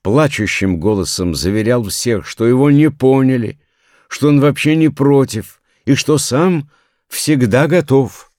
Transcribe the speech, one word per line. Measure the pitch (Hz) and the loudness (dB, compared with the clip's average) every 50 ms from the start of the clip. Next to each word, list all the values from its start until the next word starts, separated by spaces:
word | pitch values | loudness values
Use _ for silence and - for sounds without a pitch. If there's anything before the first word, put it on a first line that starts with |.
плачущим | _ 95 107 147 156 147 - - 107 92 - - 101 95 90 82 | _ 0 0 0 0 0 -2 -4 -4 -4 -4 -2 -2 -2 -2 -2
голосом | 76 104 107 98 87 - - - 92 87 80 | -2 -2 -2 -2 -4 -4 -6 -4 -4 -4 -4
заверял | 71 73 92 101 110 107 113 123 123 110 | -2 -4 -2 -2 -2 0 0 -2 -2 -2
всех, | 95 - - - 123 113 95 - | -6 -8 -6 -4 -4 -4 -4 -6
что | - - - 113 | -10 -6 -2 0
его | 117 127 127 139 147 | 2 2 2 4 4
не | 143 143 156 156 | 4 4 4 2
поняли, | 147 _ 131 131 135 135 131 131 131 127 113 - - _ _ _ _ _ _ _ _ _ _ _ - | 0 _ 0 2 2 2 2 0 0 -2 -4 -6 -10 _ _ _ _ _ _ _ _ _ _ _ -8
что | - 143 | -2 0
он | 147 147 143 | 2 2 4
вообще | 135 147 - - - 151 156 | 2 2 0 0 0 0 2
не | 160 160 151 | 2 2 0
против | 147 - 135 139 143 139 135 123 - 113 95 - - _ _ _ _ _ _ | 0 0 2 2 4 2 2 0 -4 -10 -10 -10 -20 _ _ _ _ _ _
и | - 139 | -2 0
что | 143 - - 156 147 | 0 2 0 0 0
сам | 147 - - 143 170 190 175 156 143 _ _ _ _ _ _ _ _ | 0 -2 -2 0 0 0 0 -2 -4 _ _ _ _ _ _ _ _
всегда | _ - - - - 147 135 127 107 92 127 151 | _ -10 -6 -2 -2 0 0 2 2 2 2 2
готов. | 151 165 180 160 - 135 135 131 110 - - - _ _ | 2 0 0 0 2 2 2 2 0 -8 -16 -20 _ _